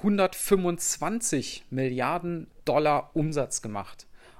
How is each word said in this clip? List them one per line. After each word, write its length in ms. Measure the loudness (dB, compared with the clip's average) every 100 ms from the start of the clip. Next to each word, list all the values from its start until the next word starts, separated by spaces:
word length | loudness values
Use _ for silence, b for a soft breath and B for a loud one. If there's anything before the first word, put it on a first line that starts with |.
hundertfünfundzwanzig 1600 | 0 4 2 0 2 2 2 0 -4 -2 -2 -2 0 -2 -2 -10 -6
Milliarden 800 | -2 -2 0 0 0 -4 -6 -8 -6 2
Dollar 460 | 4 4 2 0
Umsatz 480 | -2 0 0 -2 -4
gemacht. 460 | -6 -8 -8 -14 -20 b b